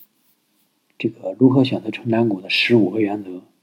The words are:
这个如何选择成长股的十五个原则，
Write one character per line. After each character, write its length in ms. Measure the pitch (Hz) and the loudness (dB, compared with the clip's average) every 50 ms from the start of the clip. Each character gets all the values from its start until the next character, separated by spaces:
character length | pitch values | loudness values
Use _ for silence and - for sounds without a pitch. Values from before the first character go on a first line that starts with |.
| _ _ _ _ _ _ _ _ _ _ _ _ _ _ _ _ _ _ _ - | _ _ _ _ _ _ _ _ _ _ _ _ _ _ _ _ _ _ _ -8
这 100 | - 117 | -6 -6
个 260 | - - - 92 95 - | -6 -8 -10 -12 0 4
如 100 | 127 131 | 4 4
何 140 | 123 139 131 | 6 4 2
选 180 | 120 - 95 | 2 -2 -6
择 80 | - 110 | -8 -10
成 200 | 107 - - 120 | -12 -8 -6 -2
长 180 | 113 113 117 113 | 0 0 0 0
股 140 | 101 92 | -2 -4
的 80 | 95 98 | -6 -4
十 260 | - - - - 120 | -4 -2 0 2 4
五 140 | 117 101 92 | 4 4 2
个 100 | 95 110 | 0 -2
原 240 | 107 98 104 107 98 | -2 -2 -4 -6 -10
则， 180 | 92 90 90 - _ _ _ | -12 -14 -16 -18 _ _ _